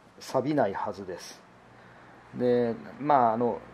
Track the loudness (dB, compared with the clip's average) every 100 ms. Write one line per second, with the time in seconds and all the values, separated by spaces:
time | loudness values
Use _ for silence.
0 | -20 -18 -4 -2 0 0 0 -2 -6 -8
1 | -10 -12 -14 -20 -20 -20 -20 -20 -20 -20
2 | -20 -20 -16 -2 2 2 2 -2 -10 -6
3 | 2 6 6 4 0 -2 -8